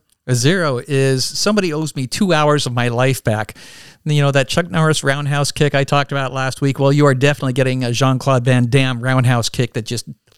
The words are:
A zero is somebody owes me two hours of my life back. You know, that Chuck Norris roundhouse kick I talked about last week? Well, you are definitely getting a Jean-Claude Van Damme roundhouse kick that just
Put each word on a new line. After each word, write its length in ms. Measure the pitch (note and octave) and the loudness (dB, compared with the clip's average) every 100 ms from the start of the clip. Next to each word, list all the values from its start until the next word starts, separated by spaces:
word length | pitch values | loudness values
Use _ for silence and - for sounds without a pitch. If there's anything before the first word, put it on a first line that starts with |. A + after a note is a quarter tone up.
| _ _ - | _ _ -4
A 80 | B2 | 0
zero 420 | B2+ F#3+ D#3 B2 | 2 2 0 -4
is 480 | C#3 C#3 C3+ C3 - | -2 0 0 0 -2
somebody 480 | - G3+ G#3+ F3+ | -2 0 0 0
owes 220 | D3+ D#3 C#3+ | -2 -6 -6
me 100 | B2+ | -6
two 260 | - G3+ | -2 0
hours 360 | D3+ D3 D3 B2+ | 2 2 2 0
of 60 | |
my 160 | B2 B2 | -2 0
life 340 | A#2 C3 B2+ | 2 0 0
back. 320 | A#2+ G#2+ G#2+ - - - - - D#3 | -2 -2 -4 -12 -20 -20 -20 -10 -2
You 160 | D3 | 0
know, 80 | C#3+ | 2
that 180 | C#3 C3 | 2 0
Chuck 220 | E3+ F3 | -2 -2
Norris 340 | E3+ D#3 D3+ | 0 0 0
roundhouse 480 | C#3 C#3 C#3+ D3 C#3 | 0 -2 -2 -2 -2
kick 220 | - D3 | 0 0
I 100 | C#3 | 0
talked 280 | C#3 C#3+ C#3 | 0 0 0
about 200 | C#3 C3 | -4 -4
last 300 | C3+ C3 - | -4 -6 -2
week? 160 | C#3 C#3 | -2 2
Well, 160 | C#3 | 2
you 140 | D3 D3 | 4 4
are 80 | B2+ | 4
definitely 380 | C#3 C#3+ C3+ | 2 0 -2
getting 300 | B2+ C3 C3 | 0 0 0
a 80 | B2 | -2
Jean-Claude 540 | A#2 C3 B2+ C#3 C3 B2 | 0 0 0 2 0 2
Van 240 | B2 A#2+ | 2 2
Damme 300 | C3+ C3 A#2+ | 2 0 -2
roundhouse 500 | B2+ C3 B2 A#2+ A2 | -2 2 2 2 -2
kick 240 | - A#2+ | -2 -4
that 80 | A#2+ | -4
just 220 | G#2 A#2+ - - _ | -6 -8 -10 -16 _